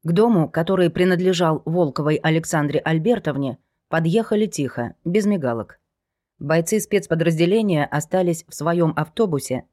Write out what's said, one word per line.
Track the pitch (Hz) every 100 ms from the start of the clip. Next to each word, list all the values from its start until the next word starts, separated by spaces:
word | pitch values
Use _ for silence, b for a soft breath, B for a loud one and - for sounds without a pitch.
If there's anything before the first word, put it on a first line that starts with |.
К | 160
дому, | 170 226 202 151
который | - 170 190 175
принадлежал | 170 180 196 185 175 170 156
Волковой | - 170 160 131 147 156
Александре | 160 160 160 160 147 147
Альбертовне, | - 160 170 233 160 139 135 127 _ _ _
подъехали | 160 165 202 220 214 214
тихо, | - 135 - 120 -
без | 165 190
мигалок. | 202 202 131 117 104 - _ _ _ _ _ _
Бойцы | 143 165 165 220
спецподразделения | - 202 - 165 165 160 170 214 214 160 143
остались | 147 - 185 180 165 -
в |
своём | - 156 170 165 156
автобусе | 151 - 220 147 - 127 -